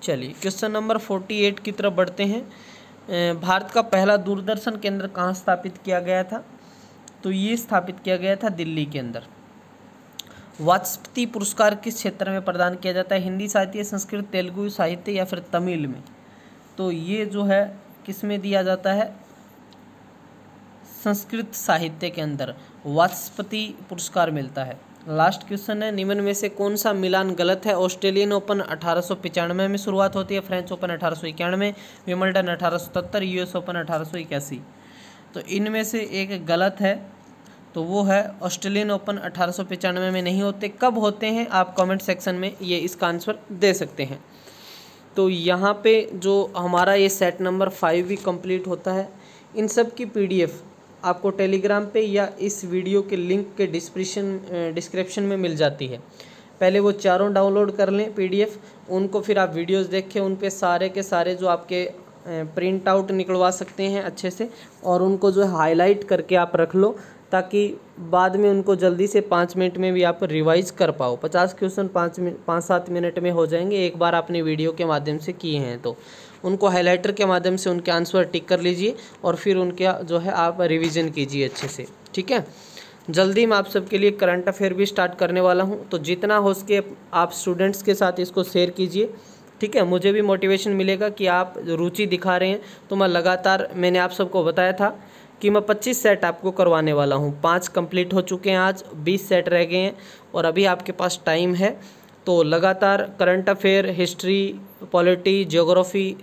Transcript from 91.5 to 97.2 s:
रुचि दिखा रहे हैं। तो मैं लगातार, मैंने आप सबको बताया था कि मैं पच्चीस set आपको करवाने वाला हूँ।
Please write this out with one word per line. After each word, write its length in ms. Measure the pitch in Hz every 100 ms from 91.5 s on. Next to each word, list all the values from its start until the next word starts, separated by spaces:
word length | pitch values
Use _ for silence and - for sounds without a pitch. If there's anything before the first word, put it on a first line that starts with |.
| -
रुचि 480 | 170 165 175 175 208
दिखा 320 | 180 190 180
रहे 120 | 185
हैं। 120 | 202 - - -
तो 60 | 196
मैं 120 | 190
लगातार, 640 | 175 175 185 190 190 - 185
मैंने 240 | 180 180
आप 120 | 180
सबको 320 | 180 185 185
बताया 300 | 165 170 185
था 260 | 190 202 196 - - - -
कि 80 | 208
मैं 160 | 208 202
पच्चीस 380 | 208 247 254
set 220 | 220 196 175
आपको 260 | 170 190
करवाने 420 | 185 180 160 156
वाला 220 | 147 143
हूँ। 260 | 139